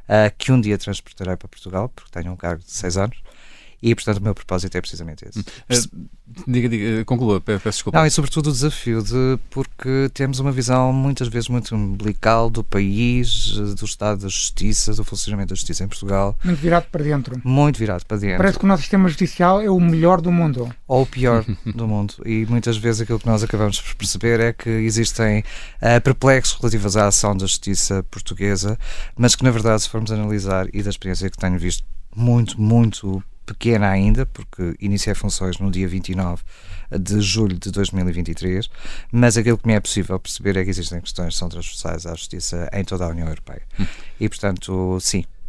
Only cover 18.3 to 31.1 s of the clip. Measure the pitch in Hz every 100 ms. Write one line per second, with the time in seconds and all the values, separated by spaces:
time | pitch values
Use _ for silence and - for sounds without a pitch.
18.3 | 92 196 190 196 190 - 196 185 147 180
19.3 | - 175 196 214 185 170 160 165 185 170
20.3 | 175 165 127 120 120 - 131 131 123 127
21.3 | 117 113 104 - 113 113 104 104 - -
22.3 | 110 110 120 117 110 117 107 113 113 117
23.3 | 110 110 107 107 - - - 101 92 117
24.3 | 117 117 113 117 110 110 110 113 - 110
25.3 | 107 - - - - 117 120 131 127 131
26.3 | 131 - - 120 110 101 104 101 - 104
27.3 | 98 95 - - 95 - 98 - - -
28.3 | 87 101 95 98 110 - - - - 120
29.3 | - 131 113 113 110 - 110 110 110 104
30.3 | 104 95 95 92 107 104 92 95